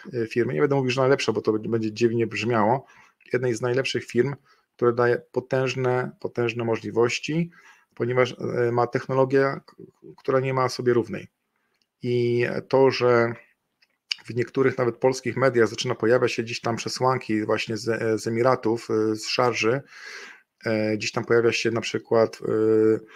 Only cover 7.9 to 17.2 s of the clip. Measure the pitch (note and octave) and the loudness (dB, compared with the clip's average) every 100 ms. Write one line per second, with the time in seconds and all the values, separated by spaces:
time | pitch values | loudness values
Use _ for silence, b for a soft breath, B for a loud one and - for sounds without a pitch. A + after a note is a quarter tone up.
7.9 | - B2 B2+ B2 - A2+ B2 A#2+ A#2+ A#2+ | -8 -2 0 0 -2 -6 -2 0 0 0
8.9 | C3 - C3+ C3 C#3 C#3 C3+ - - - | -2 -2 0 2 2 0 -2 -14 -20 -20
9.9 | _ - D#3 - C3 C3 C3 B2+ - B2 | _ -20 -12 -2 0 0 0 -2 0 0
10.9 | A#2+ G#2+ G2 F#2+ _ _ _ _ _ _ | 2 0 -6 -12 _ _ _ _ _ _
11.9 | _ B2 A#2+ A#2+ A#2+ A#2+ - - C3 C3+ | _ -4 -2 0 0 -2 -4 0 4 4
12.9 | B2 B2 A#2+ A#2 A#2 B _ _ _ _ | 4 4 4 2 -2 B _ _ _ _
13.9 | _ - - - A2+ A2+ - C3 - B2 | _ -12 -12 -8 -6 -4 0 0 0 -2
14.9 | A2+ C3 C3 B2 A#2+ C3+ A#2 A2 A2 B2+ | 0 0 0 -4 0 2 4 2 0 -6
15.9 | A#2 A2 B2+ A#2+ - A2+ A#2 A#2+ A2+ A2 | -2 2 2 2 -2 -6 -6 -6 -6 -6
16.9 | - B2+ B2+ | -2 0 0